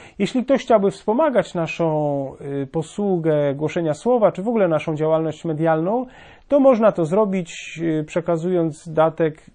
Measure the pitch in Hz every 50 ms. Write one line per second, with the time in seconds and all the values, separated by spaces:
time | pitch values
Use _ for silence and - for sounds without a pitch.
0 | - - _ - 202 - - 254 226 - 277 240 - - 240 214 196 196 185 -
1 | - - 214 254 320 302 247 208 170 - - 180 165 156 - - 170 160 156 151
2 | 151 147 143 139 135 135 139 - - 143 139 139 139 139 - 165 156 - - -
3 | 208 202 185 170 160 165 151 147 147 143 139 143 151 151 - 175 170 156 147 -
4 | - 233 254 240 214 180 147 - 185 233 240 226 196 170 160 151 - 170 156 147
5 | 156 156 160 160 160 156 151 - - 165 160 147 160 160 160 160 160 180 220 247
6 | 254 254 - - - - - - _ _ 277 294 262 269 262 208 226 208 - -
7 | 170 147 175 202 220 202 190 190 170 - - - - - - 160 165 165 156 156
8 | 151 151 - 180 160 - 170 160 160 180 185 175 165 160 147 - - 170 156 160
9 | 156 165 160 - 170 156 147 - _ - _